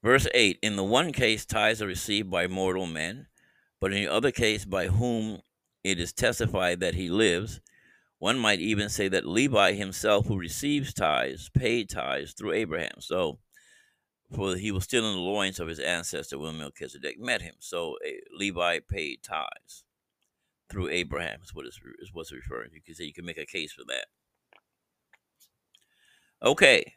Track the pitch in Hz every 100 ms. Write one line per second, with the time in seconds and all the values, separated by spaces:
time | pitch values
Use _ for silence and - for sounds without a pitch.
0 | 107 135 - 127 107 87 110 101 95 120
1 | 170 135 120 107 - 110 107 110 104 90
2 | - 104 98 90 90 92 95 92 90 80
3 | 80 117 - _ _ _ _ _ 95 98
4 | 95 85 135 - 113 104 101 95 90 95
5 | 123 117 110 101 _ _ _ _ 95 92
6 | 85 - 123 120 110 98 90 87 90 85
7 | 90 92 110 87 107 - _ _ _ _
8 | _ _ 87 127 113 101 90 104 104 -
9 | 98 92 67 95 139 113 98 101 98 92
10 | 107 104 107 98 85 - 143 147 135 -
11 | 90 69 64 67 - - 127 117 98 -
12 | 65 67 73 - 104 87 107 80 80 -
13 | - 90 85 69 _ _ _ - _ _
14 | _ _ _ - 98 92 104 95 92 123
15 | 110 98 90 104 95 95 82 80 69 87
16 | 85 85 - 67 78 80 73 - 65 71
17 | 69 - 123 113 87 - - 87 82 65
18 | 76 64 - 78 98 87 87 85 - 95
19 | 76 64 - 82 64 - _ - _ _
20 | _ _ _ _ _ _ _ 98 87 85
21 | 78 71 85 55 - - 65 - - -
22 | - 87 80 67 - 62 57 78 - 80
23 | 80 73 87 80 73 95 76 - 60 64
24 | - _ _ _ _ _ _ _ _ _
25 | _ _ _ _ _ _ _ _ _ _
26 | _ _ _ _ - 147 165 113 -